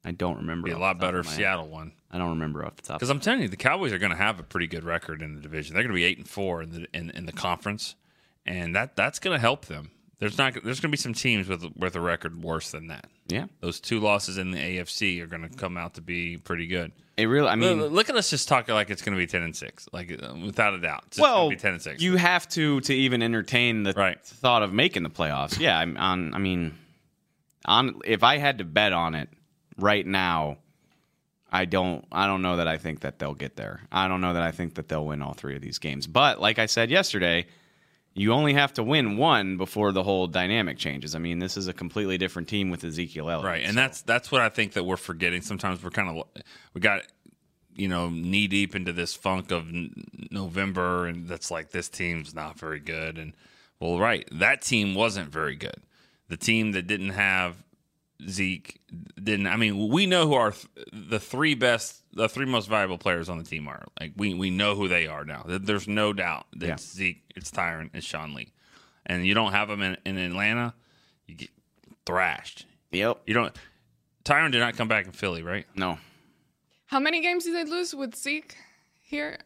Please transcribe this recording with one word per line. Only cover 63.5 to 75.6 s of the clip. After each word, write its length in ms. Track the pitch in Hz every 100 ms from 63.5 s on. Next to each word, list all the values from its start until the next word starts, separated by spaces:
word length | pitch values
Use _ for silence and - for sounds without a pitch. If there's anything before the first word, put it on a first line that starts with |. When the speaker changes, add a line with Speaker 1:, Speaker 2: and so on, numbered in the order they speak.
| 78 73
Speaker 2:
are. 180 | - - -
Like, 140 | 78 98
we, 180 | 104
we 160 | 90 95
know 240 | 92 104
who 140 | 101 95
they 180 | 87 78
are 180 | 76
now. 180 | 76 71
Th-, 180 | 80 92
there's 260 | 98 104 104
no 240 | 104 107
doubt 340 | 98 87 76 - 67
that 100 | 85
Speaker 1:
Yeah. 100 | 73
Speaker 2:
Zeke, 440 | - 90 92 82 _
it's 160 | - -
Tyron, 380 | - 85 82 82
it's 100 | - 80
Sean 280 | 78 78
Lee, 180 | 67 57 _ _ - _ _ -
and 200 | 90 92
you 60 |
don't 200 | 104 107
have 160 | 101 104
them 120 | 104
in, 160 | 95 92
in 140 | - 98
Atlanta, 560 | 90 90 104 117 120 - _ _ _ _ -
you 80 | 82
get 140 | - _ _ _ _ -
thrashed. 640 | - 87 90 67 - - - _ _
Speaker 1:
Yep. 300 | 87 110 - -
Speaker 2:
You 80 |
don't. 220 | 113 101 - - _ _ _ _ _
Tyron 280 | - 147 160
did 60 | 123
not 180 | 120 110
come 120 | 113
back 180 | 107 92
in 60 |
Philly, 300 | - 98 85
right? 240 | 82 95